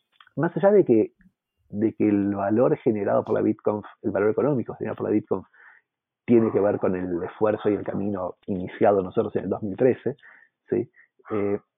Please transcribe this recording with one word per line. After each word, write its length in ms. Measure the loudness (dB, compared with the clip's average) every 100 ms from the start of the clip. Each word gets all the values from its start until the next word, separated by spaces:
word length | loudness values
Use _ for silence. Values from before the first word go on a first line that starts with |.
| _ _ -12
más 200 | -4 -4 2
allá 160 | 4
de 120 | 4
que, 280 | 6 4 2 _ _ _ _ _ _
de 260 | -4 -4
que 140 | 0 2
el 260 | 2 0
valor 420 | -2 0 2 2 2
generado 460 | 0 0 0 0
por 120 | 0 0
la 40 |
BitConf, 460 | 0 -2 -4 -4 -8 -10
el 80 | -6
valor 200 | 0 0
económico 440 | 0 0 -2 -4
generado 220 | -8 -8 -6
por 100 | -2
la 60 |
BitConf, 340 | -2 0 -6 -6 _ -20 -20 _ _ _ _ 4
tiene 260 | 4 4
que 80 | 2
ver 180 | 0 0
con 160 | -2
el 260 | -2 -4 -6
esfuerzo 440 | -8 -2 -2 0 -2
y 60 |
el 80 | -2
camino 540 | -4 -6 -4 -4 -8 -10 -8
iniciado 560 | -6 -6 2 4 4
nosotros 320 | 0 -2 -2
en 100 | -4
el 60 | -4
dos 140 | -6
mil 120 | -6 0
trece, 380 | 2 2 -4 -8 -18 -20 _ _ _
¿sí? 200 | -4 -4 _ _ _ -8
Eh, 260 | -4 -2 -4 -8